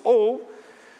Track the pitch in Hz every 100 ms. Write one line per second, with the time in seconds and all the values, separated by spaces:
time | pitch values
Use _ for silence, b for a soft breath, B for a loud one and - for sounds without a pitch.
0 | - 233 214 254 - B B B B B